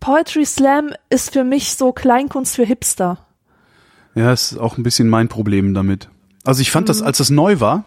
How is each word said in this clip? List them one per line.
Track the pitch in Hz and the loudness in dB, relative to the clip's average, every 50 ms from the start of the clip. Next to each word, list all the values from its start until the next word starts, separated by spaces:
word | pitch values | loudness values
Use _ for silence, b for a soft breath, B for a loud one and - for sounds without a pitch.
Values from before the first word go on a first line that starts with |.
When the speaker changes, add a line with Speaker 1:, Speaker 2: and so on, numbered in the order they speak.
Speaker 1:
Poetry | - 247 269 311 330 - - 311 294 | -4 0 0 0 0 0 0 -2 -2
Slam | - - - 269 269 277 294 302 294 - - _ - | 0 0 2 2 4 4 2 0 -4 -6 -10 _ -2
ist | 247 262 - - - | -2 -2 -2 -2 -2
für | 277 254 | -2 0
mich | 254 269 285 - - - | 0 0 -2 -2 -4 -4
so | - 269 254 247 | -2 -2 -2 -2
Kleinkunst | - - 254 240 247 277 277 - 277 262 - - | 0 0 2 2 2 0 -2 -6 -6 -6 -4 -2
für | - 240 | -2 0
Hipster. | 202 262 - - - - - 190 175 180 - _ _ _ _ _ b b b b b b b b b b b b b b | 0 0 -2 -4 -6 -4 -2 -2 -4 -4 -6 _ _ _ _ _ b b b b b b b b b b b b b b
Speaker 2:
Ja, | 113 113 120 127 | 0 2 2 2
ist | 117 - - - | 0 -2 -4 -6
auch | - 117 117 - - | -4 -4 -4 -4 -2
ein | 117 | -4
bisschen | 120 120 - 117 113 | -2 0 2 4 4
mein | 113 113 113 117 | 4 4 2 0
Problem | - 110 107 104 101 98 98 98 95 | -2 -2 -2 0 2 2 2 2 0
damit. | 98 95 98 98 95 - - _ _ _ _ _ _ - | 0 0 0 -2 -2 -6 -12 _ _ _ _ _ _ -2
Also | 131 131 131 135 | -2 0 0 0
ich | - | 0
fand | - 156 208 220 | 0 0 0 0
das, | 220 214 | 0 -2
Speaker 1:
Mhm. | 214 | 0
Speaker 2:
als | 143 135 - | -2 0 0
das | 139 131 | 0 2
neu | 143 147 156 202 208 151 | 2 2 4 4 2 2
war, | 117 104 139 202 214 | 2 2 0 0 -4